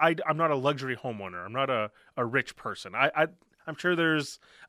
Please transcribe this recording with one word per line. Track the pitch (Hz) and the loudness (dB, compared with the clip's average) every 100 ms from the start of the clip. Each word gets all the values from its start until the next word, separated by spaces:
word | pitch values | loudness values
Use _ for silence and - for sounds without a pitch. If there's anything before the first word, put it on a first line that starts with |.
| 160 | 2
I, | 160 - | 2 0
I'm | 151 | 2
not | 165 | 2
a | 139 | 4
luxury | 139 143 131 120 | 2 0 -4 -6
homeowner. | 131 110 95 90 | -6 -8 -8 -10
I'm | 92 | -6
not | 123 135 | -2 0
a, | 123 107 - _ - | 0 -2 -6 _ -4
a | |
rich | 120 131 - | 0 0 -2
person. | - 113 98 95 | -8 -10 -10 -8
I, | 104 139 151 | 2 2 4
I, | 160 - _ _ - | 0 -2 _ _ -12
I'm | 151 | -4
sure | 180 175 | 0 2
there's | 165 156 139 - _ - | 2 2 -2 -10 _ -20